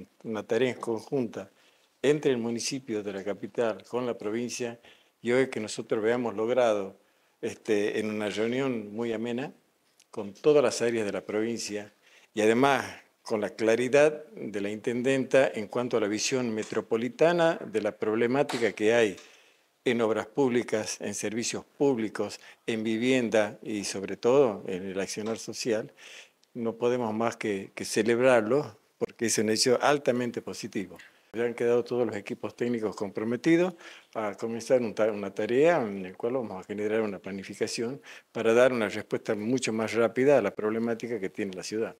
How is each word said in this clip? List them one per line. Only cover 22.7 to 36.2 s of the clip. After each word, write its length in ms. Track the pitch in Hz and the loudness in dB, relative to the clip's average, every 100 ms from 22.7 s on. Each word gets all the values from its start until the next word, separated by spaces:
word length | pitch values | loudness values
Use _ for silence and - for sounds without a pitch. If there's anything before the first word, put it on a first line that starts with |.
| 113 | -2
vivienda 760 | 110 110 123 131 117 110 104 143 | 0 0 2 2 4 2 2 -2
y 220 | - 107 | -8 -6
sobre 320 | 95 101 95 95 | -4 -6 -6 -2
todo 480 | 120 135 131 98 - | 4 6 4 2 -6
en 180 | 92 | -6
el 140 | 95 95 | -6 -6
accionar 400 | 95 - 107 113 | -6 -6 -6 -6
social, 540 | - 110 127 110 110 - - - - _ _ | -8 -6 -2 -2 -2 -12 -20 -20 -20 _ _
no 200 | - 113 | -8 -6
podemos 400 | 113 120 123 117 | -2 0 0 0
más 220 | 107 117 110 | 0 -2 -2
que, 340 | 113 98 98 | -4 -4 -6
que 100 | - | -10
celebrarlo 880 | 101 - 107 117 131 120 107 135 131 - _ - | -4 0 2 4 6 6 4 0 0 -8 _ -6
porque 280 | - - 113 | -6 -2 -2
es 120 | - | 2
un 120 | 107 | 2
hecho 280 | 110 135 123 | 2 4 4
altamente 600 | 131 143 139 123 123 113 | 4 2 2 0 0 -6
positivo. 540 | - 95 113 110 95 - - _ _ | -8 -10 -8 -6 -8 -10 -20 _ _
Ya 120 | 113 | -4
han 100 | 120 | -2
quedado 300 | 117 120 120 | 0 2 2
todos 200 | 117 123 | 2 0
los 120 | 117 107 | 0 -2
equipos 400 | - 120 107 - | -8 -8 -8 -4
técnicos 400 | 120 120 107 - | -2 0 -2 -4
comprometidos 800 | 101 98 110 123 160 165 180 175 - - _ | -6 -4 -2 0 4 4 4 -2 -14 -20 _
a 200 | - 107 | -6 -6
comenzar 460 | 98 113 117 110 131 | -4 -6 -4 2 2
un 160 | 117 95 | 2 0
ta-, 160 | 110 | 0
una 200 | 104 98 | 0 -6
tarea 480 | - 107 120 160 170 | -4 0 4 4 4
en 220 | 113 98 | 0 -6
la 100 | 92 | -10
cual 200 | 92 | -6